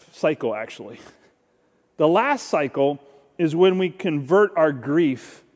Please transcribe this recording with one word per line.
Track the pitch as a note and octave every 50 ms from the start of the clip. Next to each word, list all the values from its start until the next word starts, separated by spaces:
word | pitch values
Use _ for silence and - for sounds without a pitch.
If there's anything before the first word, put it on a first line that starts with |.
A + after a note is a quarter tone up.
| - _ -
cycle, | - - D#3 D3+ - C3+ A#2 A2
actually. | G#2+ A2+ A2 - - G2 G#2 A#2+ - - - _ _ _ _ _ _ _ _ _ _ _ _ _ _ _ _ _
The | - D#3 D#3
last | E3+ G#3 A#3+ C#4+ C#4+ - -
cycle | - G3+ - - E3+ - F3+ C#3 C#3+ C#3+ C#3 - - _ _ _ _ _
is | - E3+ D#3 D3+
when | E3+ F#3 F#3+ F#3
we | F#3 F#3 F3
convert | - - - F3+ D3+ D3 C3+ B2+ F3+ G3+ G#3+ G3 -
our | E3 D#3+ D#3+ D3
grief | B2 B2+ C#3 D3 E3+ E3+ C#3+ C3 A#2+ - - - - _ _ _